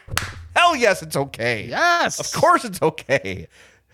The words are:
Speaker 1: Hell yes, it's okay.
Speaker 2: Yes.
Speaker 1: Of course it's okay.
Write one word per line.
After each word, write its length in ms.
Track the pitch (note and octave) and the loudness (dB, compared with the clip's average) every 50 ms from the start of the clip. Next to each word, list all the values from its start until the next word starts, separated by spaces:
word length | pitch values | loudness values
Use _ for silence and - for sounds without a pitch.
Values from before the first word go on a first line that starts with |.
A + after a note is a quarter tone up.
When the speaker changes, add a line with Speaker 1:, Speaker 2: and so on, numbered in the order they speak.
| _ - - - - - - - - - - | _ -8 -8 -8 -8 -8 -12 -14 -10 -2 2
Speaker 1:
Hell 200 | - F4 F4 E4 | 4 4 4 4
yes, 280 | B3+ A#3+ G#3 F#3 F#3 D#3+ | 4 4 2 2 2 -2
it's 120 | D#3 - | -6 -4
okay. 520 | D3+ C#3 C#3 - - A2+ A#2+ A#2+ G#2+ G2 A#2 | -4 -4 -4 -6 -4 -2 -2 -2 -4 -6 -6
Speaker 2:
Yes. 520 | C3+ A#3 D#4+ F4 E4+ F4 D4+ G#3 - - | -4 0 0 2 2 2 0 -2 -4 -6
Speaker 1:
Of 220 | D3 - - - | -8 -6 -4 2
course 240 | - E4 F4+ D#4+ - | 4 4 4 4 2
it's 160 | A3+ F3 - | -2 -6 -2
okay. 680 | - D#3+ - - - - C3+ C#3 - F#2+ F#2 F2 E2 - _ _ - _ _ _ _ _ | -2 -2 -2 -2 -4 -2 -2 -2 -2 -4 -8 -10 -12 -16 _ _ -20 _ _ _ _ _